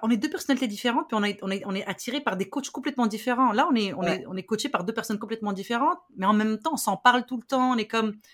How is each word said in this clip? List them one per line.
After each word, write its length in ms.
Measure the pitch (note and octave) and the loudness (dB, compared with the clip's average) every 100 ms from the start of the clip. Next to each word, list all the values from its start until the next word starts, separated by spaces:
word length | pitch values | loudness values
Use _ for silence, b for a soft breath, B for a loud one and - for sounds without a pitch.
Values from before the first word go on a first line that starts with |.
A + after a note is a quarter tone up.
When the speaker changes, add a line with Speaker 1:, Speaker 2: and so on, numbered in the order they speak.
Speaker 1:
on 80 | A3+ | 0
est 60 | A3+ | 0
deux 120 | D4+ | 0
personnalités 380 | F4+ - C4+ A#3+ | -2 0 0 0
différentes, 400 | G#3 B3 B3 - | -2 0 0 0
puis 80 | A3 | 0
on 40 | |
est, 160 | G#3 G3+ | 0 -2
on 80 | F#3+ | -4
est, 140 | G3 G3+ | -4 -4
on 80 | |
est 120 | F#3+ G3 | -4 -4
attirés 340 | F#3+ - C#4+ | -6 -6 -4
par 160 | A#3+ F#3 | -2 -2
des 100 | F#3+ | -2
coachs 200 | C#4 - | -6 -6
complètement 380 | - C#4+ - A3+ | -6 -4 0 0
différents. 440 | G#3+ B3 B3 B3+ | 0 0 2 4
Là, 160 | G#3+ E4+ | 4 4
on 60 | A#3 | 2
est, 180 | G3 - | 0 0
on 40 | |
Speaker 2:
Ouais. 200 | F3 F#3 | -2 -2
Speaker 1:
est, 40 | - | -4
on 80 | F#3 | -8
est 60 | |
coachés 260 | - G#3+ C#4 | -4 -2 0
par 140 | - | -2
deux 100 | F3 | -2
personnes 240 | A3+ A3 G#3 | -4 -4 -4
complètement 320 | G#3+ A3 G#3 | -6 -4 -4
différentes, 460 | F#3+ G3 A#3 D4+ F4+ - - | -4 -2 0 2 0 -6 -2
mais 120 | F#3+ | 2
en 60 | |
même 260 | G#3 A3 A3 | 4 2 0
temps, 140 | D#4+ | -2
on 40 | C4 | -2
s'en 200 | - F#3+ | 0 4
parle 280 | B3+ B3 A#3+ | 4 4 0
tout 120 | B3 | -8
le 60 | - | -2
temps, 240 | C4 B3+ | 2 4
on 60 | A#3 | 2
est 100 | G#3+ | 0
comme, 260 | A3+ A3 | 0 -2
tu 60 | G#3+ B | -4 B